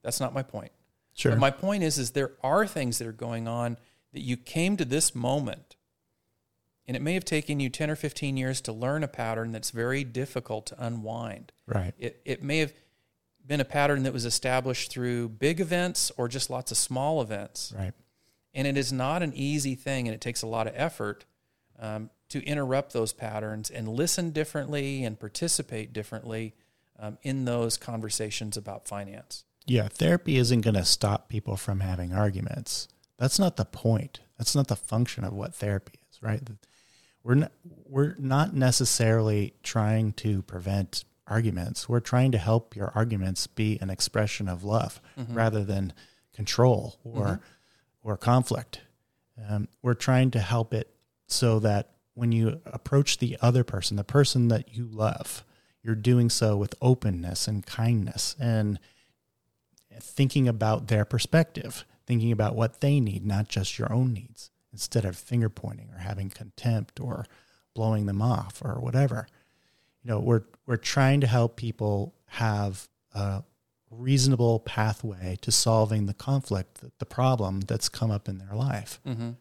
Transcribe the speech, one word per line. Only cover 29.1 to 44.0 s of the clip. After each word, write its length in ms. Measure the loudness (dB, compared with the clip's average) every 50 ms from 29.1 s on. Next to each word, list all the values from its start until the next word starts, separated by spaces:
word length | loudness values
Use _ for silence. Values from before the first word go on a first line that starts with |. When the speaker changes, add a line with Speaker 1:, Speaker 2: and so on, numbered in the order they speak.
| -14 -18 -16 _ -18 -18 _ _ _ _ _
Speaker 2:
Yeah, 220 | 0 2 2 2
therapy 500 | 0 -2 0 2 2 2 2 2 0 2
isn't 240 | 2 4 4 4 4
gonna 220 | 4 4 2 4 4
stop 440 | 2 2 2 2 0 0 -2 -4 _
people 260 | -8 -6 -4 -4 -6
from 240 | -6 -4 -4 -2 -2
having 320 | -2 -2 -2 -4 -4 -2 0
arguments. 720 | 2 2 2 0 -2 -6 -6 -8 -8 -8 -6 -8 -8 -8 _ _ _ _ _ _
That's 220 | -2 0 2 4 4
not 160 | 2 2 2
the 80 | 0 -4
point. 540 | -4 -6 0 2 2 2 2 0 -6 -12 -18 _ _ _
That's 180 | -4 -2 0 2
not 120 | 2 2
the 80 | 2 -2
function 480 | -4 -4 -2 0 0 0 0 -2 -6 -6
of 80 | -4 -4
what 200 | -6 -8 -8 -6
therapy 440 | -4 -2 -2 -2 -2 _ -8 -20 _ _ _
is, 100 | -20 -8
right? 200 | -4 -4 -4 -4 -6 -10 -14 -16 _ _ _ _ _ _ _ _ _ _ _ _ _
We're 120 | 4 4
n-, 140 | 4 4 2 _ _ _ -20 -20 -20 -20
we're 300 | -4 0 0 0 0 0
not 360 | -4 -2 2 4 4 2 2 2
necessarily 1000 | 4 4 4 4 4 2 2 2 4 4 4 6 4 4 4 2 2 0 -2 _ _ -12
trying 500 | -2 0 2 2 4 4 2 2 0 -2
to 280 | -2 -2 0 0 0
prevent 640 | -2 -6 -10 -6 -4 -2 0 0 -2 -2 -6 -10 -10 _ _ _ _
arguments. 600 | -2 0 0 2 0 -2 -2 -6 -6 -6 -8 -4 0
We're 100 | 0 0
trying 320 | 0 2 4 4 4 4
to 60 | 4
help 380 | 2 4 4 4 4 2 _ -8
your 160 | -6 -6 -2 2
arguments 520 | 0 2 2 0 -2 -2 -2 -2 -4 -6
be 300 | -6 _ 0 0 0 0 0
an 80 | -4 -6
expression 580 | -2 -4